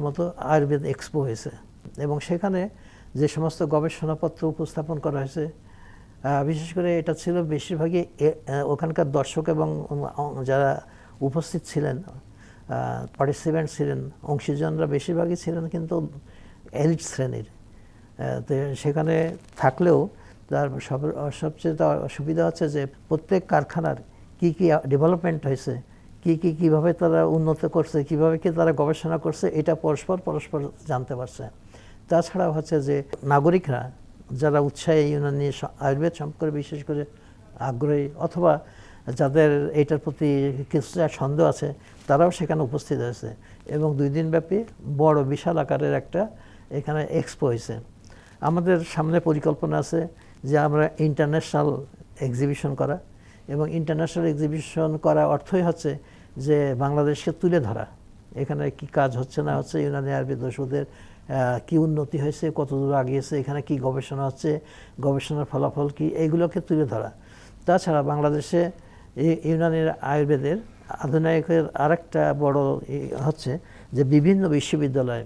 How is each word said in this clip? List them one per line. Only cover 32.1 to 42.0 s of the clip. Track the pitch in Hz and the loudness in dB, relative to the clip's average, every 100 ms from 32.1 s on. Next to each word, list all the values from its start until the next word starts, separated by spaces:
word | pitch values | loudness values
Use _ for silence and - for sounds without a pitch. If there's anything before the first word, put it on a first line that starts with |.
| 165 170 185 180 156 | 2 2 0 0 0
হচ্ছে | 151 156 135 | 0 0 2
যে | 143 139 - 139 | -2 -2 -6 2
নাগরিকরা | 143 151 180 160 120 123 - - - - 127 | 4 6 4 2 -2 -4 -12 -20 -20 -12 -2
যারা | 151 147 143 | 2 4 2
উৎসাহী | - - 156 147 | 0 2 4 4
ইউনানি | 147 143 139 143 135 | 2 0 0 -2 -4
স-, | 143 - 143 | -8 -2 0
আয়ুর্বেদ | 139 165 165 | 2 0 -2
সম্পর্কে | 151 151 156 147 | -8 -4 -4 -2
বিশেষ | 139 147 143 | -6 -8 -4
করে | 147 143 - - - - - 127 | -4 -4 -12 -20 -20 -20 -8 -6
আগ্রহী | 120 147 147 139 151 160 | -2 0 2 0 -4 -4
অথবা | 170 170 151 - - - - - 127 | 2 4 4 0 -20 -20 -12 -8 0
যাদের | 143 147 151 143 147 151 | 2 6 6 4 2 2
এটার | 143 151 156 | 2 0 -2
প্রতি | 139 151 139 139 131 139 | -2 0 2 0 -2 -2
কিছুটা | 160 135 180 156 - | -2 0 0 0 0
সন্দেহ | 139 147 160 | -2 2 2
আছে, | 143 147 139 - - | 2 -4 -8 -16 -12